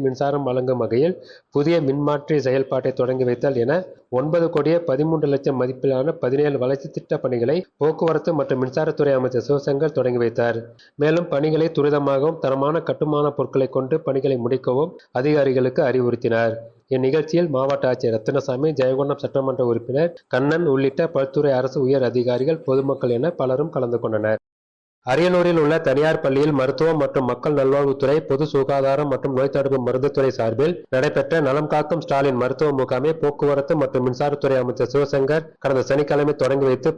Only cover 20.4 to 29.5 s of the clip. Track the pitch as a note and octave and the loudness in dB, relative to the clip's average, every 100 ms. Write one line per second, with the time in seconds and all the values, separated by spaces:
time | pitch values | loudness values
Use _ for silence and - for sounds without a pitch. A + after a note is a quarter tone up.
20.4 | C#3 D#3+ E3+ C3+ C3+ C3+ E3 C#3 C3+ D3 | 2 2 2 2 0 0 -2 0 -2 0
21.4 | D3 B2+ C3 D3 B2+ C#3 B2 A#2+ B2 B2 | 2 2 0 0 2 2 2 0 0 0
22.4 | C3+ D#3+ - C3+ C#3 C3+ B2+ A#2 D#3 F3 | 0 -2 0 0 0 -2 -2 0 -2 -2
23.4 | C3 C3 D#3 D3+ A#2+ A#2 A2+ G#2+ G#2+ G#2+ | -2 -2 -2 -2 -2 -2 -2 -2 -2 -2
24.4 | - _ _ _ _ _ - C#3 F3+ F3+ | -6 _ _ _ _ _ -2 2 2 2
25.4 | F3 E3 D3 D#3+ D3 C3+ D#3 D#3+ C#3+ C3+ | 2 2 2 2 2 2 2 2 0 2
26.4 | D3+ C#3 B2+ C3+ D#3+ D#3 C3+ C#3+ B2 A#2+ | 2 2 0 2 0 2 0 0 -2 -2
27.4 | D#3+ C#3+ C3+ C#3 C#3 C3+ C3+ D#3 D#3 C#3 | 0 2 2 2 2 0 2 2 0 -2
28.4 | D3+ C#3 C3+ C#3 C3+ C#3 D3 C3 C#3 C3 | 0 0 2 2 2 0 0 -2 -2 0
29.4 | C3+ | 0